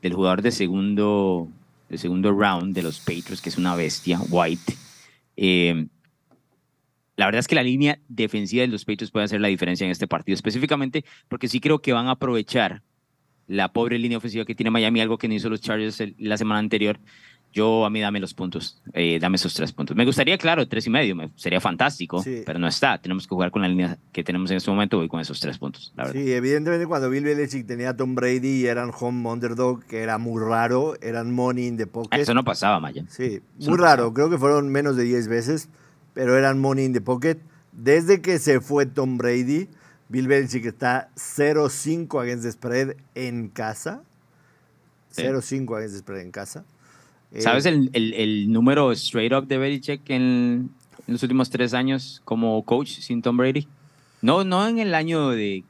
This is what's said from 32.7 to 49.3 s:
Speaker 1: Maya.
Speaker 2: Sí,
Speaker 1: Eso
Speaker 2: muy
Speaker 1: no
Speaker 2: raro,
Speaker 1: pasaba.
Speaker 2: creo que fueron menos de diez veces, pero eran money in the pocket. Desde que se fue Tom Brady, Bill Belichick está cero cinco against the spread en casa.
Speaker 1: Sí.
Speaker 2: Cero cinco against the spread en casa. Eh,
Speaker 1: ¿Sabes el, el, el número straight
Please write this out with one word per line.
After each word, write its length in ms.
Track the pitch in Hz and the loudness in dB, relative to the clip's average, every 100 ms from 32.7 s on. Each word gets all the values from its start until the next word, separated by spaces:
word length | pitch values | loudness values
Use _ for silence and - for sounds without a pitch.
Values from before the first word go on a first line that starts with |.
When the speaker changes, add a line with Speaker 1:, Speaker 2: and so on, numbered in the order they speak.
| 98 | 2
Speaker 1:
Maya. 240 | 76 71 85 | -2 -10 -14
Speaker 2:
Sí, 320 | - 127 101 _ - | -6 -6 -6 _ -8
Speaker 1:
Eso 120 | 147 | 0
Speaker 2:
muy 80 | 175 | 6
Speaker 1:
no 40 | |
Speaker 2:
raro, 200 | 175 139 | 8 8
Speaker 1:
pasaba. 100 | 117 | 4
Speaker 2:
creo 160 | 113 156 | 2 2
que 80 | 170 | 4
fueron 320 | 139 147 143 | 4 4 2
menos 260 | 139 143 127 | 0 0 0
de 100 | 120 | 2
diez 220 | 123 110 | 0 0
veces, 420 | 117 117 156 - _ _ _ _ | -2 0 -4 -4 _ _ _ _
pero 240 | - 127 131 | -4 4 4
eran 220 | 135 135 | 4 2
money 260 | 135 135 135 | 2 2 0
in 80 | |
the 80 | 123 | 0
pocket. 380 | 104 127 147 160 - _ _ | 0 0 0 -2 -6 _ _
Desde 500 | - 117 151 170 196 | -4 4 6 6 4
que 160 | 175 170 | 4 0
se 240 | - 135 | 4 2
fue 240 | 135 143 139 | 4 2 2
Tom 320 | 139 131 123 | 0 -2 0
Brady, 520 | 120 123 123 151 196 - - _ _ | 0 2 2 -2 -2 -12 -20 _ _
Bill 200 | 127 127 | -4 4
Belichick 380 | 139 135 131 113 | 4 2 -4 -6
está 440 | 101 127 127 - - | -2 0 0 -2 -14
cero 540 | - - 147 151 147 | -12 0 2 4 2
cinco 500 | 131 147 165 165 143 | 0 -4 -4 -2 -4
against 240 | 120 123 | -4 -4
the 80 | 117 | -6
spread 440 | 110 123 123 135 135 _ - | -8 -4 -2 -2 -6 _ -10
en 340 | 127 120 110 | -8 -6 -8
casa. 540 | - 110 107 - 226 330 _ _ _ _ _ _ _ _ _ _ | -6 -8 -6 -10 -10 -16 _ _ _ _ _ _ _ _ _ _
Speaker 1:
Sí. 140 | - | -6
Speaker 2:
Cero 180 | 123 135 | -2 -2
cinco 360 | - 135 127 113 | -2 -6 -4 -6
against 180 | 110 98 | -8 -12
the 40 | |
spread 200 | 95 98 | -12 -12
en 80 | 90 | -12
casa. 340 | 92 98 - 185 _ _ - _ _ _ | -12 -12 -14 -20 _ _ -20 _ _ _
Eh, 100 | - | -4
Speaker 1:
¿Sabes 240 | 110 123 143 | 2 2 4
el, 240 | 156 131 | 4 2
el, 220 | 127 113 107 | 2 0 0
el 360 | 107 107 101 | 0 0 2
número 400 | 113 123 139 139 | 4 6 6 4
straight 400 | 113 - 120 113 | 2 -2 0 2